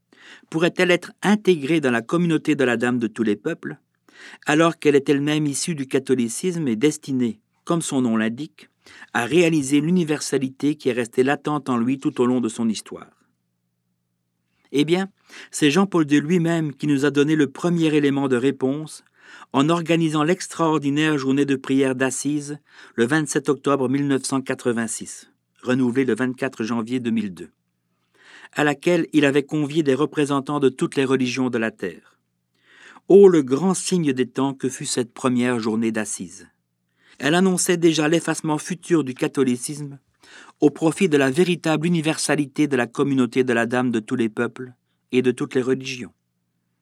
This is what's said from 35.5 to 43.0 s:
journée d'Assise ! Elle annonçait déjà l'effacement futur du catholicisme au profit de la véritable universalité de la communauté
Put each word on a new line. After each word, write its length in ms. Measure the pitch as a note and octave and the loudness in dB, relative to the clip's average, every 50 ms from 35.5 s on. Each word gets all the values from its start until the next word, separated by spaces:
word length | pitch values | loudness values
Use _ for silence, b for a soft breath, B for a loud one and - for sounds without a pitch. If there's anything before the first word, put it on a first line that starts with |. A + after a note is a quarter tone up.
| B2+ A#2+ | -2 -2
journée 320 | A2 A#2 G#2+ A2 A#2 A2+ | -2 -2 -2 -2 -2 -2
d'Assise ! 580 | A2 A2 G#2+ G#2 - - G2 E2+ - - - - _ _ _ _ _ _ _ _ b b b b b b | -2 -4 -6 -6 -8 -12 -12 -14 -16 -20 -20 -20 _ _ _ _ _ _ _ _ b b b b b b
Elle 160 | - C#3 D#3+ | -2 0 2
annonçait 440 | F3+ F#3+ F#3+ F#3 E3+ - - F3+ E3+ | 4 4 2 2 0 0 0 0 2
déjà 300 | E3 E3+ D#3+ D#3 D#3 D3 | 4 2 2 4 2 2
l'effacement 520 | E3+ E3 E3 - D#3+ - - D#3 D3+ D3+ | 2 0 0 -2 -6 -4 -2 -4 -4 -4
futur 440 | - - F#3 E3+ - - F3 D#3+ C#3+ | -4 -6 -10 -8 -4 0 0 0 0
du 120 | B2+ B2+ | -2 -4
catholicisme 800 | - E3 D3 - D3 C3+ C3 B2 A#2+ - - D3+ C#3+ D3+ C#3 C#3+ C#3 _ _ _ B B B B B B B B B | -4 -4 -4 0 0 0 0 0 -2 -4 -10 -10 -10 -12 -14 -14 -18 _ _ _ B B B B B B B B B
au 100 | - D3 | 2 2
profit 400 | - - D#3+ E3 D3+ - G3+ F3+ | 2 2 -2 0 0 2 4 4
de 80 | D3 C#3+ | 6 4
la 140 | C#3 C3+ | 4 2
véritable 560 | C3 D#3+ F3+ E3+ F3+ D#3 - D#3+ D#3 D#3+ D#3 E3+ | 2 2 2 2 2 -2 0 -2 -2 0 0 0
universalité 800 | F3 E3 D3 D#3+ D3+ - - - D3 C#3 D3 C3 - - D3+ C#3+ | 0 0 0 0 -2 -2 0 -2 0 0 0 -2 0 0 0 2
de 100 | C#3 B2 | 2 0
la 80 | A#2+ | -2
communauté 580 | A#2 - - | -2 -2 -2